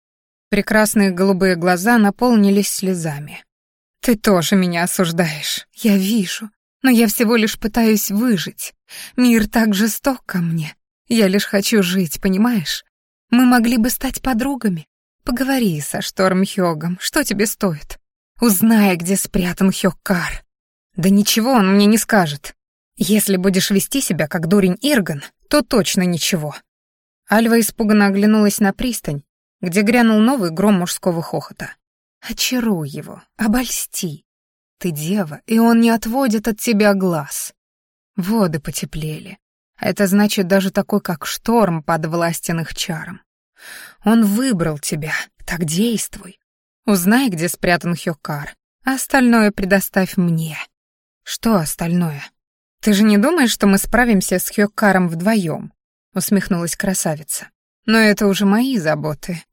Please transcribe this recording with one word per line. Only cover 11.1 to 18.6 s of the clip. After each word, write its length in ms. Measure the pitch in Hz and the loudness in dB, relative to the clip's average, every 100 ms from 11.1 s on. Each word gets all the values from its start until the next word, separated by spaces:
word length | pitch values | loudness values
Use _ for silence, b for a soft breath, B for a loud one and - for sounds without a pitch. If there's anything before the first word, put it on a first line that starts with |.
| 226 196 | 2 2
лишь 180 | 202 - | 2 0
хочу 380 | 196 - 220 | -2 0 0
жить, 380 | 175 190 175 - | 2 0 -2 -2
понимаешь? 640 | 196 190 240 226 147 - - _ _ _ _ | -2 2 2 0 -4 -8 -12 _ _ _ _
Мы 160 | 240 247 | 2 4
могли 320 | 247 233 247 | 4 2 2
бы 120 | 240 | 0
стать 320 | - 262 - | -2 -6 -6
подругами. 640 | 262 220 277 269 208 165 - _ _ _ - | -4 -2 -2 -2 -4 -4 -8 _ _ _ -6
Поговори 540 | 240 262 269 214 151 | -4 -2 0 0 -2
со 200 | - 139 | -6 -8
Штормхегом, 960 | - - 190 185 196 - 175 156 170 180 | -6 -2 0 0 0 0 -2 -2 -6 -6
что 220 | - 311 | -4 -4
тебе 240 | 269 202 214 | -2 -2 -2
стоит? 520 | - 196 147 - - _ _ _ - | -2 -4 -4 -10 -18 _ _ _ -2
Узнай, 560 | 233 185 | 2 4